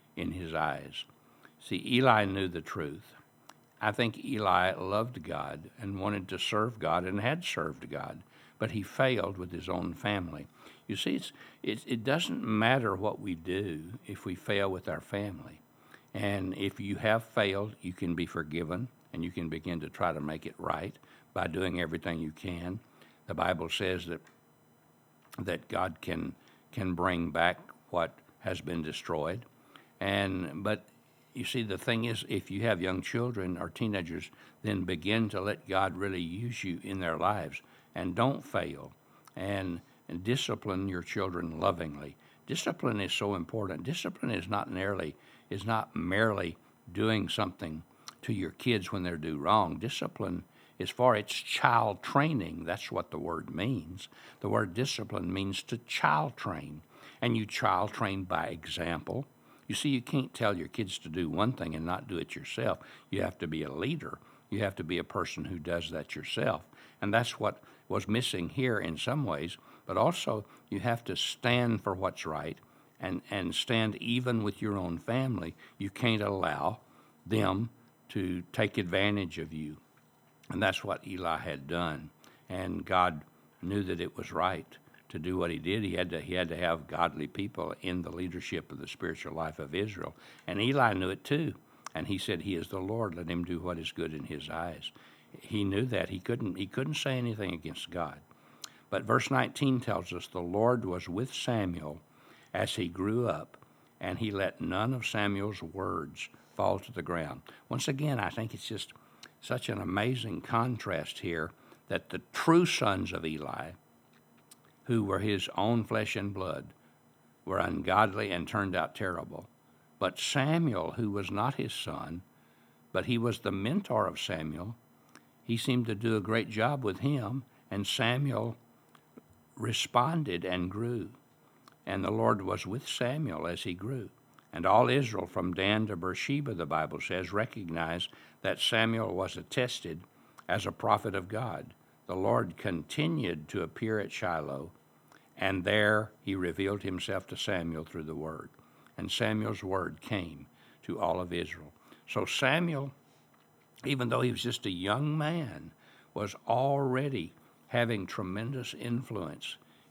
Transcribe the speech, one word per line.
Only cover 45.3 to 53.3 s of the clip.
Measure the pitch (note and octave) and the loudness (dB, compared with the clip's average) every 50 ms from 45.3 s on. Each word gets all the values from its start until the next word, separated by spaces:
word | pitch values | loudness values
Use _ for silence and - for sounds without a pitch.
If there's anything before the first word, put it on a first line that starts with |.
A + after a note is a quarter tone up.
| - - - - | -20 -20 -10 -8
is | G#2 F#2+ G2 | -6 -4 -2
not | A2+ A2+ A2 - - - | 0 0 0 0 -2 -4
merely | E2+ E2+ F2+ F#2+ G#2 A2+ A2+ G#2 F#2+ F#2 E2+ E2 - - - _ _ _ - | -4 0 2 4 4 4 4 4 2 -2 -2 -6 -8 -14 -20 _ _ _ -8
doing | F2 G2+ A2 A2 A2 G#2+ F2+ E2+ | -2 2 2 4 4 2 2 0
something | - - G#2 F#2 F2 - - D#2+ D#2 D#2+ - - - - - - - _ - | 0 0 -2 -2 -2 -6 -8 -6 -6 -8 -10 -14 -20 -20 -18 -18 -16 _ -4
to | - A2+ | -2 -2
your | G2 F2+ D#2+ | -2 -2 -4
kids | - - - B2 A#2 G#2 F#2 - | -6 -2 0 2 2 2 0 -2
when | - G2 F2+ | -4 -2 -2
they're | F2+ E2+ | -2 -2
do | D#2 D2+ E2 D#2 | -4 -4 -4 -2
wrong. | C#2+ C#2+ E2+ G#2 A2 G2 E2 D#2 | 0 4 6 6 6 6 4 0
Discipline | D#2 F#2 B2 - - - - - - G#2 F#2 F2+ F2 E2+ - - - - - - - | -2 -4 -4 -4 -4 -4 -4 -4 -4 -4 -2 -2 -4 -6 -10 -18 -20 -20 -14 -10 -8
is | F#2 F2+ | -6 -4
for, | - - B2 B2+ A2+ | 2 6 6 6 6
it's | G#2+ G#2+ - - | 6 2 -2 -4
child | - - - - - - C3 A#2+ A#2 A2+ A2 G2 - | -6 -4 -2 2 4 6 6 6 6 4 2 0 -2
training. | - - - C#3 C#3+ D#3+ D#3 A2+ F2 D#2+ E2 E2+ E2 | -2 2 4 6 6 6 4 0 0 -2 -4 -6 -4
That's | E2 F2+ - - - | -4 -4 -4 -4 -4
what | - F2+ - - | -4 -4 -4 -4
the | - D#2 | -6 -6
word | D2+ E2+ | -4 -4